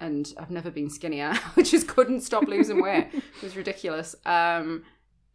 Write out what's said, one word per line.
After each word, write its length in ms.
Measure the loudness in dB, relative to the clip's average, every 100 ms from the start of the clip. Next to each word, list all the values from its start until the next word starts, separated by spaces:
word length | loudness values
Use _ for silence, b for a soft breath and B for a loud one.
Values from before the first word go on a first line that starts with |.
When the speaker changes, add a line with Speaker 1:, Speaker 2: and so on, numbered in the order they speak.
Speaker 1:
and 340 | -6 -4 -6 -10
I've 140 | -10
never 220 | -8 -8
been 180 | -8 -8
skinnier. 420 | -8 -6 -4 -4 -4 2
<laughs> 100 | 4
I 60 |
just 240 | 6 4 4
couldn't 360 | 4 4 0
stop 260 | -2 0 2
losing 340 | 2 2 2
weight. 280 | 2 0 0
Speaker 2:
<laughs> 40 |
Speaker 1:
It 280 | -6 -10 -12
was 120 | -12 -8
ridiculous. 600 | -8 -6 -6 -6 -8 -6 0
Um, 560 | 2 4 0 -2 -6 b b _ _ _